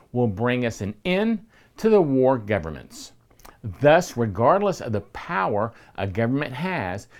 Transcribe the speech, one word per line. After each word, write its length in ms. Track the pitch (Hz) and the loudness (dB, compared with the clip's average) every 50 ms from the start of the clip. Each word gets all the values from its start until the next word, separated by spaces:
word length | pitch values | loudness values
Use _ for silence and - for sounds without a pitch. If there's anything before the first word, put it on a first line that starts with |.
| _ _ | _ _
will 160 | - 123 123 113 | -2 0 0 0
bring 360 | 95 92 117 123 123 123 123 | 0 -2 -2 -2 0 0 -2
us 140 | 113 110 - | -4 -4 -4
an 140 | 104 95 107 _ - | -6 -8 -8 _ -4
end 400 | 180 180 190 214 226 226 208 - - _ _ _ _ _ | -2 0 0 0 0 -2 -4 -6 -12 _ _ _ _ _
to 120 | - - 220 | -2 2 4
the 120 | 214 202 | 6 6
war 380 | 170 143 135 131 127 131 135 123 | 4 4 4 4 4 4 4 2
governments. 760 | 107 101 107 95 80 82 76 65 - - - - - - _ _ _ _ _ _ - - - _ - 107 87 - | 0 -2 -2 -2 -2 -4 -10 -12 -14 -18 -20 -20 -20 -20 _ _ _ _ _ _ -20 -20 -20 _ -12 -12 -2 4
Thus, 360 | 139 147 156 175 175 - - | 6 6 6 6 4 0 -4
regardless 640 | 123 117 107 92 98 117 139 175 202 208 202 156 - | -4 -4 -2 0 2 2 4 4 4 2 -2 -4 -4
of 120 | - - | -6 -6
the 80 | 107 101 | -6 -6
power 720 | - - - - - - 175 190 190 165 110 101 107 113 - - - - _ | -6 -8 -16 -16 -10 -6 -4 -4 -2 -2 -2 -2 -4 -4 -8 -14 -20 -16 _
a 100 | - 101 | -6 -6
government 460 | 101 90 107 117 117 131 139 147 131 | -4 -2 -2 -2 0 0 -2 -4 -4
has, 560 | 127 131 165 185 185 160 101 90 92 107 - - - - | -6 -6 -6 -4 -4 -4 -4 -6 -6 -8 -10 -14 -20 -20